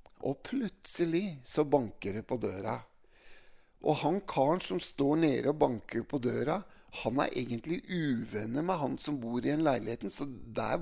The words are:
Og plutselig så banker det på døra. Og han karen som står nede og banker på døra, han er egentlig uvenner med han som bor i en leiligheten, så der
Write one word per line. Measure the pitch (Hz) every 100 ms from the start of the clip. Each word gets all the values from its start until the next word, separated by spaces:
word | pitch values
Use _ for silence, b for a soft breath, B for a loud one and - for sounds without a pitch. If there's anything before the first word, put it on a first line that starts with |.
| - - -
Og | 139
plutselig | - 269 220 - - - 170 165 202 147
så | - -
banker | 147 143 113 - 98 101
det | -
på | 127
døra. | 107 95 104 117 113 _ b b b b b b b b
Og | - 147
han | 143 190 196
karen | - 135 180
som | - 185
står | - - 139 156
nede | 160 123 123
og | 151
banker | 147 117 - 117
på | 117 143
døra, | 120 117 120 180 - b b -
han | 120 127
er | -
egentlig | - 120 117 151 175 -
uvenner | 180 151 120 113 101 110 127
med | 170 185
han | 139 135
som | - 147
bor | 117 120
i | 123
en | 147
leiligheten, | 160 123 110 120 196
så | - 143
der | 127 - 110 110 170